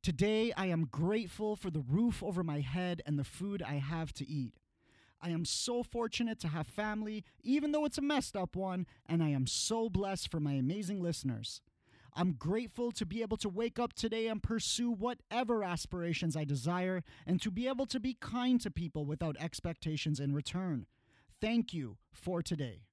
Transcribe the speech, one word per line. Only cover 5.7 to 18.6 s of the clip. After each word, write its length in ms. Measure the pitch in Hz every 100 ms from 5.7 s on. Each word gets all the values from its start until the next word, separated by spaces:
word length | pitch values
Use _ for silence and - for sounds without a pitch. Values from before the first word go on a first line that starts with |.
| 240
fortunate 560 | 240 233 226 - 233 220
to 60 | 165
have 200 | 156 156
family, 560 | - 214 214 214 214 - _
even 300 | - 285 294
though 120 | 302
it's 140 | 294 -
a 20 |
messed 360 | 285 294 - 202
up 180 | 180
one, 320 | 185 190 185 180 -
and 160 | - 165
I 100 | 156
am 180 | 139 131
so 420 | - - 226 226
blessed 400 | 190 196 190 -
for 80 | 165
my 140 | 147
amazing 500 | 139 131 196 185 202
listeners. 580 | 175 165 135 110 110 - _ _ _ - -
I'm 200 | - 180
grateful 580 | 135 151 214 247 - 240
to 120 | -
be 160 | 185 214
able 140 | 220 214
to 100 | 214
wake 320 | 185 233 -
up 140 | 240
today 340 | - 226 226 226
and 120 | 220
pursue 520 | - 226 - - 240
whatever 720 | 220 233 - - 220 233 233
aspirations 720 | 190 170 - 180 170 165 165 151
I 80 |
desire, 580 | 147 139 131 180 185 185 - - -
and 160 | 180
to 80 | 220
be 160 | 180 247
able 200 | 262 262
to 120 | 262
be 180 | 233 254
kind 400 | - 240 247 247